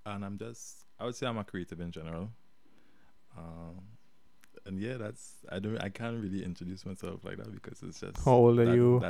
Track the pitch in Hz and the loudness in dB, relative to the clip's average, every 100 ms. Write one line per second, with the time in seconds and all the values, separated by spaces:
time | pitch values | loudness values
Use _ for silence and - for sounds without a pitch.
0 | 104 101 101 101 113 117 - - - - | -12 -8 -8 -10 -10 -12 -16 -18 -20 -10
1 | 120 123 127 113 101 95 85 85 85 82 | -10 -6 -4 -4 -6 -8 -8 -8 -10 -8
2 | 80 82 104 113 - - - - - - | -8 -8 -8 -12 -20 -20 -20 -20 -20 -20
3 | - - - - 85 82 85 90 98 117 | -20 -20 -20 -16 -14 -14 -14 -14 -16 -20
4 | - - - - - - - 95 110 127 | -20 -20 -20 -20 -20 -18 -10 -8 -6 -6
5 | 107 - - - - 92 107 110 101 98 | -8 -10 -18 -20 -10 -6 -4 -4 -4 -6
6 | 117 117 101 95 90 85 90 95 101 92 | -6 -4 -4 -4 -6 -6 -8 -10 -10 -10
7 | 92 92 95 95 110 104 - - 98 - | -8 -10 -10 -10 -12 -14 -14 -14 -14 -12
8 | 95 - 139 123 120 120 120 120 123 123 | -10 -2 6 8 10 8 8 8 8 6